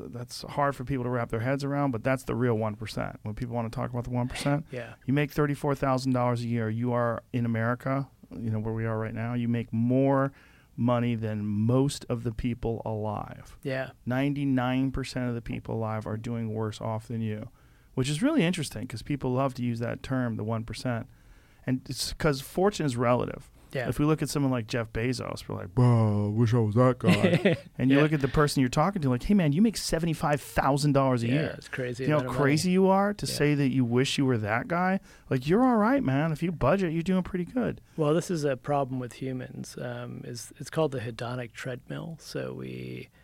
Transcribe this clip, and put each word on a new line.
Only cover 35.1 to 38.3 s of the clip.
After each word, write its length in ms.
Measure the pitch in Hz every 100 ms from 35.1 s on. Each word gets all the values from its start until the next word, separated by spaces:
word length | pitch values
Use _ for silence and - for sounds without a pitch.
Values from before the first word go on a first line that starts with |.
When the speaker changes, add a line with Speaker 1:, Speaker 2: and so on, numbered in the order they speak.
| - -
Speaker 1:
Like, 160 | 135 135
you're 160 | 202
all 140 | 262 226
right, 260 | 214 285
man. 280 | 131 135 160
If 120 | 151
you 80 | 170
budget, 420 | 156 123 196 180
you're 80 | 160
doing 220 | 165 185
pretty 220 | 175 180 170
good. 360 | 254 190 - _ -
Speaker 2:
Well, 160 | 147
this 160 | 160
is 140 | -